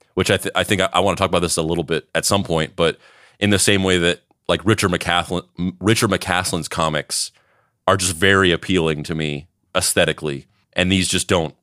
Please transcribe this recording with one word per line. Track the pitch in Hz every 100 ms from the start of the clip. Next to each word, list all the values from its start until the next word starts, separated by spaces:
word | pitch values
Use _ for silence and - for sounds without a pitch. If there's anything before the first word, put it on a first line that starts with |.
| _
which | - 92
I | 98
th-, | - 90
I |
think | 90 98
I, | 92
I | 90
wanna | 95 87
talk | 92
about | 90
this | 85 -
a |
little | 80 85
bit | 76 78 - 82
at | -
some | 101
point, | 95 80 78 -
but | 82 - - _ - -
in | 101
the | 101
same | - 101
way | 95 90
that, | 85 - _ _ -
like, | 87 107
Richard | 104 98
McCaslin, | 87 - 87 82 90 - -
M-, | 90 90
Richard | 95 117 110
McCaslin's | 90 - 90 90 87 -
comics | - 80 76 - - - - _ _ _ _ -
are | 98
just | 90 80
very | 98 98 90
appealing | 82 - 92 80 76
to | 73
me | 80 78 73 - _ _ -
aesthetically, | - 98 80 78 78 69 - _ _
and | - 92
these | 95 90
just | 90 -
don't | 92 76 -